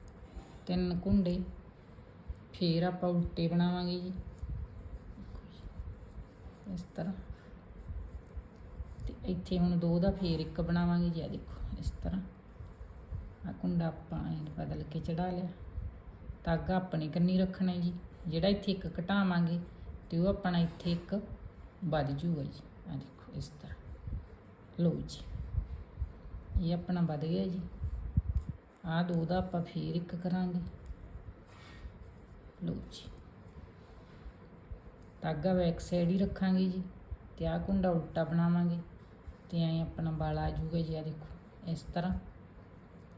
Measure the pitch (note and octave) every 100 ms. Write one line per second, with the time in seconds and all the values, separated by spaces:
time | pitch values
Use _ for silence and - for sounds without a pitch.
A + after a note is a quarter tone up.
0 | - - - - - - - F3+ F3+ F3
1 | G3 G3+ F3 F3+ F3+ - - - - -
2 | - - - - - - F3 E3 F3+ F3+
3 | F3+ F3 F3 - E3 F3 F3 F3+ F3+ F3+
4 | F3+ F#3 - - - - - - - -
5 | - - - - - - - - - -
6 | - - - - - - G#3 F3 - -
7 | F3 F#3+ - - - - - - - -
8 | - - - - - - - - - -
9 | - - G3+ F3 - F3+ F3 F3 E3+ E3+
10 | G3 F#3+ F3 D#3+ D#3 - E3+ E3+ F3 F3
11 | F3 E3 - - - - - - - -
12 | - F#3 - - - - - - - -
13 | - - - - F3+ - F3+ F3 E3 -
14 | - D#3+ D#3 D#3+ D3+ - D3 D#3 D3+ D#3+
15 | D#3+ E3 F3+ F3+ F3+ - - - - -
16 | - - - - E3+ E3 E3+ F#3 F#3 E3
17 | D#3 E3 F3 F#3 F#3 - F#3 F3 F3 F3
18 | - - E3+ E3 F#3+ G3+ - F#3+ E3+ -
19 | F3 G3+ F#3+ F3 E3+ F3 F3 - - -
20 | - E3+ F#3 G3 F#3 F3 E3 - F3 E3+
21 | - G#3 - - - - - - E3 D3+
22 | C#3 C#3 E3+ D#3 C3+ - - - - C#3
23 | - - - - - - - - - -
24 | - - - - - - - - E3+ D3
25 | C#3+ - - - - - - - - -
26 | - - - - - - E3+ E3+ - F3
27 | D#3+ D3 D#3+ F#3 F#3+ F3+ - - - -
28 | - - - - - - - - E3+ E3
29 | F3 E3+ E3 F#3 F#3 F3 E3 E3 D#3 E3+
30 | E3+ E3+ F3+ F#3 F3+ F3 F3 - - -
31 | - - - - - - - - - -
32 | - - - - - - E3+ - - -
33 | - - - - - - - - - -
34 | - - - - - - - - - -
35 | - - D#3+ D3+ F#3 F3+ E3+ E3 - F3
36 | E3+ F#3+ G3 - F#3+ F#3 F#3 F#3 - -
37 | - - - - E3 E3+ F3 G3 F#3 E3+
38 | - E3+ D#3 E3+ E3+ F3 F3 E3+ F3 -
39 | - - - - - E3+ E3 E3 D#3+ -
40 | E3 D#3 D#3 D#3 D#3 D3+ D#3+ E3+ D#3+ D#3
41 | D#3 D#3 - - - - E3+ E3 - F3
42 | F3+ F#3 - - - - - - - -
43 | -